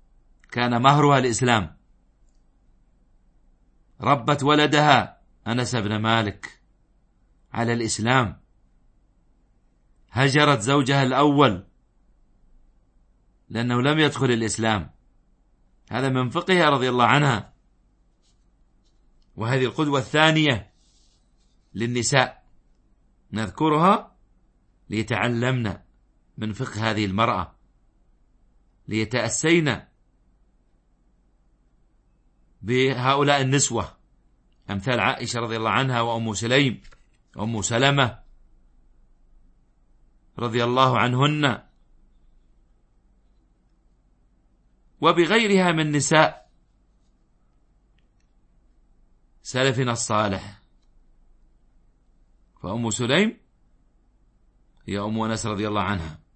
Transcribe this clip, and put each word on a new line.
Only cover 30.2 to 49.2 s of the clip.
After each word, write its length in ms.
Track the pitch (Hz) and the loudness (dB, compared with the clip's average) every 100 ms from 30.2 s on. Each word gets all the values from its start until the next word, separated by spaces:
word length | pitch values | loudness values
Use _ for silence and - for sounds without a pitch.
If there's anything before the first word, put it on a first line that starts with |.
| _ _ _ _ _ _ _ _ _ _ _ _ _ _ _ _ _ _ _ _ _ _ _ _ | _ _ _ _ _ _ _ _ _ _ _ _ _ _ _ _ _ _ _ _ _ _ _ _
بهؤلاء 800 | 98 127 131 123 127 139 143 143 | -4 0 0 0 0 2 2 2
النسوة 560 | 131 139 131 113 87 - _ _ _ _ _ _ - | 2 0 0 -4 -8 -12 _ _ _ _ _ _ -10
أمثال 300 | 101 131 120 | -8 -4 -2
عائشة 400 | 101 - 120 120 | -2 -2 -6 -6
رضي 180 | 117 113 | -6 -4
الله 120 | 110 | -2
عنها 320 | 113 135 120 | 0 0 -2
وأم 320 | 117 117 113 | -2 -4 -4
سليم 480 | 98 113 131 135 104 - - _ _ _ - | -4 0 2 0 -4 -12 -20 _ _ _ -10
وأم 260 | 110 110 | -8 -6
سلمة 640 | - 117 135 143 123 - - - _ _ _ _ _ _ _ _ _ - _ _ _ _ _ _ _ _ _ - | -2 0 2 2 -2 -4 -20 -20 _ _ _ _ _ _ _ _ _ -20 _ _ _ _ _ _ _ _ _ -10
رضي 240 | 117 117 | -4 -2
الله 360 | 120 127 131 117 | 0 2 2 2
عنهن، 640 | 120 123 143 151 147 101 - _ _ _ _ _ _ _ _ _ _ _ _ _ _ _ _ _ _ _ _ _ _ _ _ _ _ _ _ _ _ _ _ _ | 0 2 0 0 -2 -2 -10 _ _ _ _ _ _ _ _ _ _ _ _ _ _ _ _ _ _ _ _ _ _ _ _ _ _ _ _ _ _ _ _ _
وبغيرها 680 | 151 170 165 220 214 196 180 | 0 2 2 2 2 2 2
من 200 | 160 156 | 0 0
نساء 600 | 147 135 156 147 - - _ _ _ _ _ _ _ _ _ _ _ _ _ _ _ _ _ _ _ _ _ _ _ _ _ _ _ | -2 2 4 4 0 -18 _ _ _ _ _ _ _ _ _ _ _ _ _ _ _ _ _ _ _ _ _ _ _ _ _ _ _